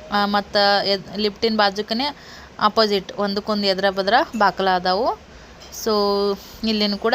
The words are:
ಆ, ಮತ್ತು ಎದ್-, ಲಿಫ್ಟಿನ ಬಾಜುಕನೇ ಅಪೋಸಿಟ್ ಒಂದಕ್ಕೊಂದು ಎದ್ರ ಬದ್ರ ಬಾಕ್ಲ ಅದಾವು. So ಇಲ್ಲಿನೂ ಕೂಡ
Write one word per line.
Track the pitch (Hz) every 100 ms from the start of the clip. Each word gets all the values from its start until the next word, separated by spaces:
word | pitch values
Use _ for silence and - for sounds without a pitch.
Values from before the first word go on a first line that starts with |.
| -
ಆ, | 208 202
ಮತ್ತು | 208 202 208 202 202 190
ಎದ್-, | 196 - 196
ಲಿಫ್ಟಿನ | 208 202 220 220
ಬಾಜುಕನೇ | 202 196 208 226 285 - - - - -
ಅಪೋಸಿಟ್ | 214 226 214 202 190 -
ಒಂದಕ್ಕೊಂದು | 202 196 202 208 196
ಎದ್ರ | 185 196
ಬದ್ರ | 190 190 247 - 220
ಬಾಕ್ಲ | 196 - 190
ಅದಾವು. | 180 185 190 285 440 - - - - - -
So | 226 208 202 202 202 196 - - 220
ಇಲ್ಲಿನೂ | 214 208 202
ಕೂಡ | 226